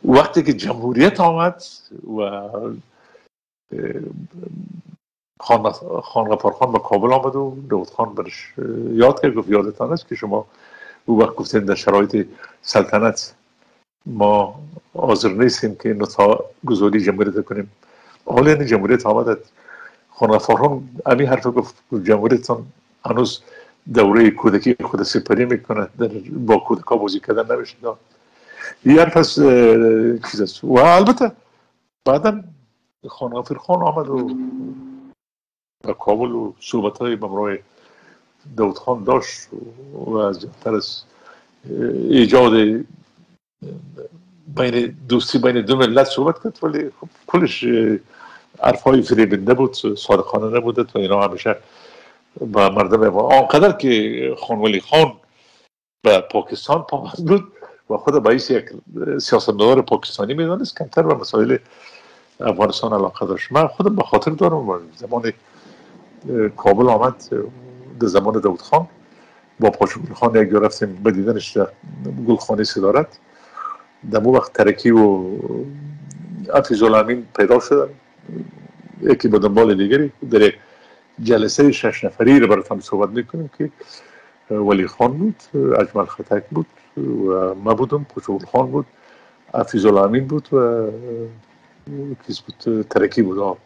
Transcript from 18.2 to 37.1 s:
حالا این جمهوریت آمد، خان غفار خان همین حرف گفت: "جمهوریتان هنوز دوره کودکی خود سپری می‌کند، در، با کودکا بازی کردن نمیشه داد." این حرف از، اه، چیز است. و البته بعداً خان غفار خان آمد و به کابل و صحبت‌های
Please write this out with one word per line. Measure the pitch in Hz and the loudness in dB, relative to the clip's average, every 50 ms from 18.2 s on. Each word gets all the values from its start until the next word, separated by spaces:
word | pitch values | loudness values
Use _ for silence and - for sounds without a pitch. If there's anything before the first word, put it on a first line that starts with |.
| _ | _
حالا | - - 120 135 147 | -2 0 2 4 4
این | 156 147 147 | 4 2 2
جمهوریت | 127 113 107 95 101 123 120 - | 0 0 0 2 2 0 2 2
آمد، | 107 107 113 123 117 110 - - _ _ _ _ - - - - - _ _ _ _ | 2 0 2 2 0 -2 -4 -6 _ _ _ _ -20 -20 -20 -20 -20 _ _ _ _
خان | _ - - 110 | _ -2 0 2
غفار | 107 104 - - 120 | 2 2 2 2 2
خان | 113 123 147 143 131 135 131 123 - - | 2 2 0 0 -2 -8 -12 -16 -10 -2
همین | 139 127 123 143 | 0 0 0 2
حرف | 131 131 127 - | 0 0 0 0
گفت: | 127 117 127 113 - - _ _ _ - 110 92 | -2 -2 -2 -4 -4 -10 _ _ _ -8 -6 0
"جمهوریتان | 90 110 104 104 117 - 120 123 - 123 117 113 - - _ _ _ _ _ _ | 2 2 2 4 2 2 0 0 -2 -6 -6 -6 -16 -20 _ _ _ _ _ _
هنوز | 131 120 120 127 98 - - _ - - - - _ _ _ _ - - | -4 -2 -2 -2 -2 -4 -10 _ -20 -20 -20 -20 _ _ _ _ -4 2
دوره | 117 107 98 104 117 117 110 | 4 4 6 6 6 6 6
کودکی | 104 - - 110 98 101 - 123 120 - - | 4 4 0 2 2 2 2 0 -2 0 -2
خود | - - - 98 | -6 -4 -4 -4
سپری | - - 110 - - 113 98 123 | -2 -2 -4 0 0 0 0 2
می‌کند، | 123 123 120 120 _ 113 107 101 92 _ - | 0 -2 -4 -4 _ -6 -6 -6 -8 _ -6
در، | 120 110 104 110 92 - | -6 -6 -6 -8 -14 -12
با | - - 123 110 113 98 | -10 -8 0 2 2 2
کودکا | - - 113 87 - - 117 | 2 0 -4 -4 -2 -2 -2
بازی | 117 101 104 95 101 | -2 -2 -2 -6 -6
کردن | - - 107 107 113 110 120 | -4 -4 -4 -4 -2 -4 -4
نمیشه | 123 120 - - _ 120 | -6 -6 -10 -16 _ -12
داد." | 120 107 - _ _ _ _ _ _ _ _ _ _ - - - - - _ _ | -12 -12 -12 _ _ _ _ _ _ _ _ _ _ -20 -18 -18 -18 -18 _ _
این | 131 139 156 | 6 8 8
حرف | 170 170 165 | 8 6 4
از، | 170 156 - - - | 2 2 2 2 2
اه، | 147 139 127 123 120 113 113 113 117 113 110 110 113 117 120 117 117 - | 4 6 6 6 6 6 6 6 6 4 4 2 2 0 -2 -4 -6 -10
چیز | - 104 | -6 -6
است. | 104 92 - - - | -6 -6 -6 -10 -6
و | - 131 123 | 2 4 6
البته | 135 165 170 180 196 208 247 240 262 226 - _ _ _ _ _ _ _ _ _ _ _ _ _ _ | 6 8 8 6 6 4 2 2 0 -4 -4 _ _ _ _ _ _ _ _ _ _ _ _ _ _
بعداً | - 131 151 151 214 208 214 190 175 160 139 _ _ _ _ _ _ _ _ _ 135 | 0 0 2 2 0 -2 -2 -8 -16 -20 _ _ _ _ _ _ _ _ _ _ -20
خان | - - 135 123 | -14 -10 -10 -8
غفار | 117 120 123 - 135 - | -8 -8 -8 -8 -10 -12
خان | - - 180 180 175 | -4 -2 -2 0 0
آمد | 156 156 160 151 - | -2 -2 -2 -6 -4
و | 139 131 127 127 127 127 - - - - - 127 135 131 - - - - - 269 - _ _ _ _ _ _ _ _ _ _ _ _ _ _ | -4 -4 -4 -4 -6 -8 -8 -10 -10 -12 -12 -12 -14 -16 -18 -20 -20 -20 -20 -20 -20 _ _ _ _ _ _ _ _ _ _ _ _ _ _
به | - 98 | -10 -10
کابل | _ - - 104 110 120 123 | _ -2 -2 -2 0 -2 -4
و | 120 117 113 104 - _ | -4 -6 -8 -8 -12 _
صحبت‌های | - - - 120 101 104 104 - 123 120 | -18 -6 -6 -2 -2 -2 -4 -4 -6 -6